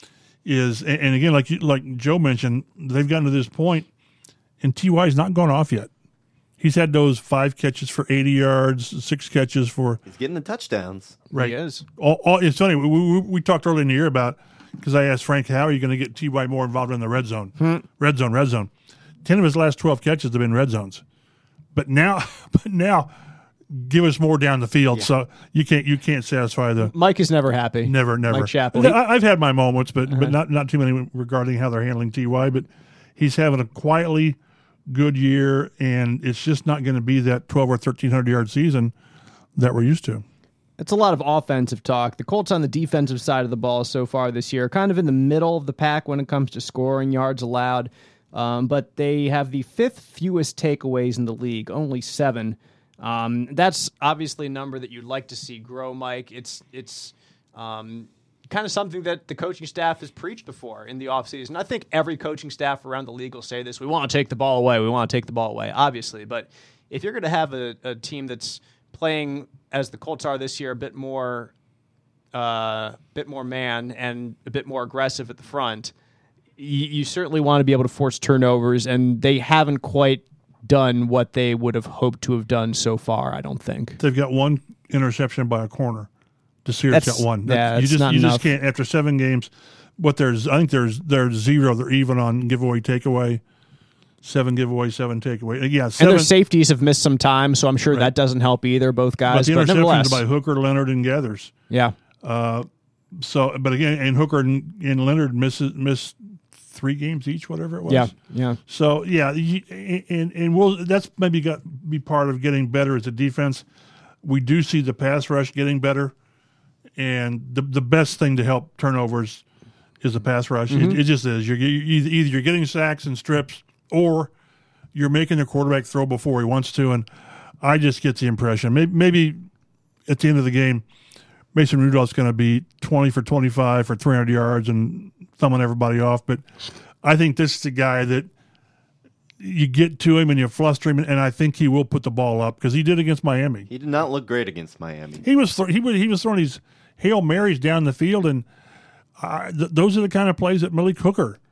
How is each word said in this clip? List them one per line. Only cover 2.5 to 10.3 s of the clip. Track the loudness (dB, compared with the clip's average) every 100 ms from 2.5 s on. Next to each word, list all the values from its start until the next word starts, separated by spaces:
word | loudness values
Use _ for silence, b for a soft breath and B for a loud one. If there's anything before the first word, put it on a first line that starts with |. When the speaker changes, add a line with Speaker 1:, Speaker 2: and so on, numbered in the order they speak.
| -2 -6 -12
Speaker 1:
they've | -4 -2 0
gotten | 2 2
to |
this | 0 -2
point, | -2 0 0 -4 _ b b b b b _
and | -2 0
T | 2
Y | 4 4
is | 2
not | 2
gone | 2 2
off | 2 0
yet. | -2 -6 _ _ _ _ _ _ _
He's | 2 2
had | 4
those | 4 4 2
five | 0 0 0 -2
catches | -4 -4 -6
for | -6 -2
eighty | 0 2
yards, | 2 4 4 2 0 -6 -10
six | -6 -6 -2
catches | 0 0 0 -2
for | -2 -2 -4 -8
Speaker 2:
He's | -8
getting | -6